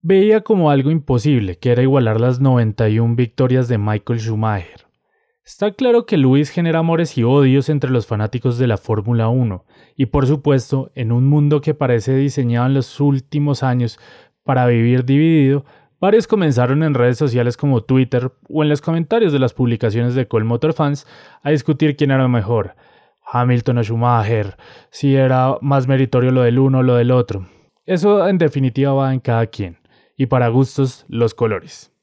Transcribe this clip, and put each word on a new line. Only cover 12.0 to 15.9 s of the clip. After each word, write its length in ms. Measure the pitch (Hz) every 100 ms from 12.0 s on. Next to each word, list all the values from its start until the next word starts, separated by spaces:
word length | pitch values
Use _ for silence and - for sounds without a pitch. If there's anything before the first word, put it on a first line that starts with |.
| 127 135
diseñado 500 | 139 143 120 120 127
en 80 |
los 240 | 135 123 -
últimos 640 | 143 139 - 147 147 135
años 380 | 135 123 120 - - - _ _
para 240 | - 127 123
vivir 380 | 117 117 123
dividido, 600 | 127 139 160 160 135 143 139 _ _